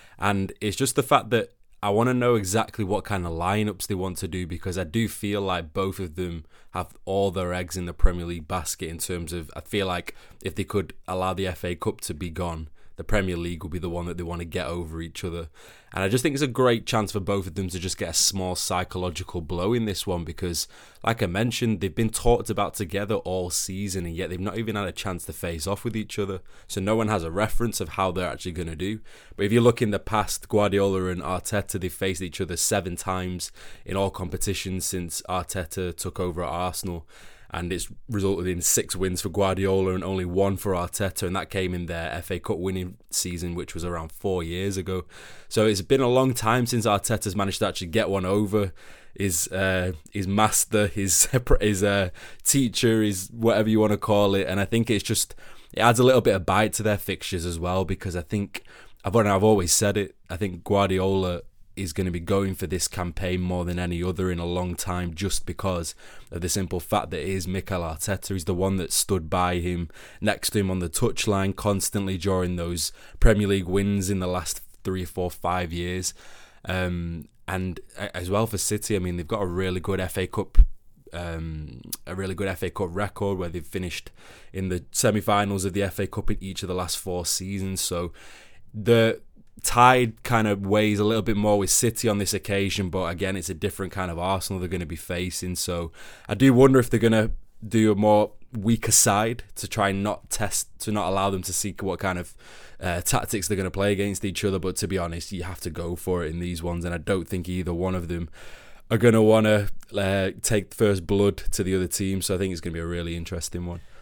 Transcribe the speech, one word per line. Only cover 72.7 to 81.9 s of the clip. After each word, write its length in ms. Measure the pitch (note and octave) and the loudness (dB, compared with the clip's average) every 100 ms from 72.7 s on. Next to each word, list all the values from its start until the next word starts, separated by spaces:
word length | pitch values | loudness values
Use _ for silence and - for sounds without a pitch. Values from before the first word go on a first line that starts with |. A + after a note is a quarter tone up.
| F2 - - - - | -2 -4 -6 -16 6
Premier 280 | A#2+ G#2 G2 | 8 8 4
League 180 | G2 F2+ | 2 2
wins 460 | F#2+ G2+ G2+ F#2 | 2 4 2 2
in 80 | G2 | 0
the 80 | F2+ | 0
last 340 | F2+ - - - - | -2 -4 -8 -10 -10
three, 200 | - F#2 | -4 -4
four, 280 | F2 - F2+ | -4 -4 -4
five 420 | - E2+ F2+ F2 | -2 -2 -2 -2
years. 400 | E2+ F2 F#2 F2 - - - - - | -4 -4 -4 -4 -8 -14 -20 -20 -14
Um, 640 | - F#2 F#2 F2 E2+ E2 - _ - | -6 -2 -2 -2 -4 -6 -10 _ -6
and 320 | F#2 F#2 D#2+ - - | -4 -4 -6 -12 -12
a-, 180 | G2+ F2+ | -10 -8
as 140 | F2 | -2
well 160 | G2+ A2 | 0 0
for 140 | G2 | -2
City, 360 | - G#2 - G2+ | -2 -2 0 0
I 40 | |
mean, 180 | F2+ F2 | 0 -4
they've 100 | D#2+ | -4
got 140 | A2 | -2
a 60 | F#2 | -2
really 320 | F2 F#2 F2+ | 0 -2 -2
good 200 | E2+ F#2+ | -2 -2
F 160 | F#2 - | -2 -2
A 80 | F#2 | -4
Cup, 320 | - F#2+ - - - - - - | -4 6 8 8 6 -14 -20 -14
um, 680 | E3+ E3+ E3 E3 D#3 D3+ - - | -10 -8 -6 -6 -8 -10 -12 -12